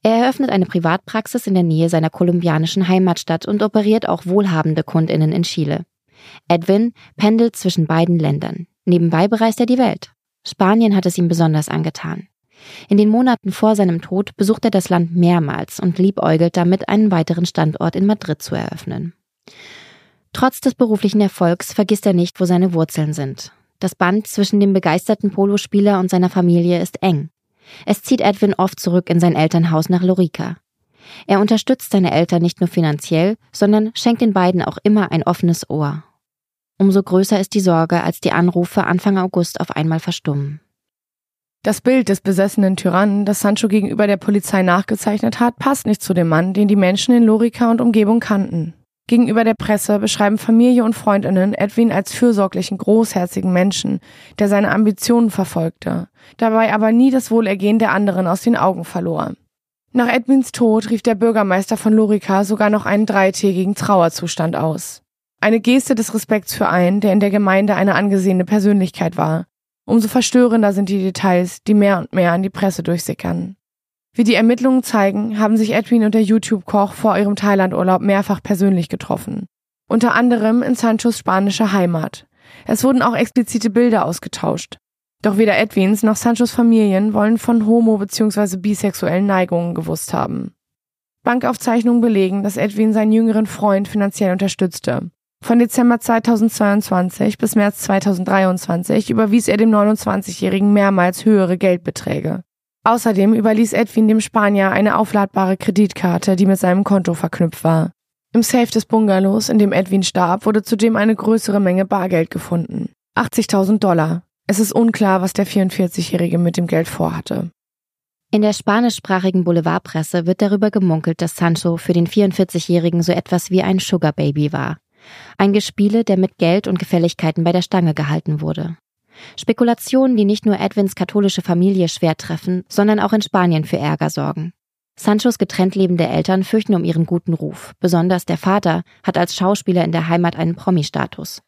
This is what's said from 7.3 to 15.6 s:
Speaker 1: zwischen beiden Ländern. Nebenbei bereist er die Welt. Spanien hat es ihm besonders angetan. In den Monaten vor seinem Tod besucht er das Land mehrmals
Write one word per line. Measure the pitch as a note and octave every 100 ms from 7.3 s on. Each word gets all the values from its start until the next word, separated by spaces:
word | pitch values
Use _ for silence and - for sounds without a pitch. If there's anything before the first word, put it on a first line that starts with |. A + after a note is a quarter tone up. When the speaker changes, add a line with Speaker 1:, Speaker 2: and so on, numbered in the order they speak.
| A3+ A#3
Speaker 1:
zwischen | - F#3 E3 D#3
beiden | E3 E3+ E3+
Ländern. | D3+ C#3+ - E3+ E3+ _
Nebenbei | - F3 E3+ D#3+ G3+
bereist | A3+ A3+ -
er |
die | A#3+ B3
Welt. | B3 - - _ _ _
Spanien | - - F#3+ A3 A3+
hat | G3+
es | F3+ F3
ihm | E3+
besonders | E3 E3 D#3 D3
angetan. | D#3 D#3+ - D#3+ E3+ F3+ _ _ _ - - -
In | G3+
den | G#3+
Monaten | A3+ B3+ A#3 G3
vor | - A3
seinem | G#3 F#3 E3
Tod | - F#3 G3+
besucht | - G3+ A3
er | A#3
das | G3 -
Land | F3 E3+
mehrmals | F3 F3 F3 D3+ -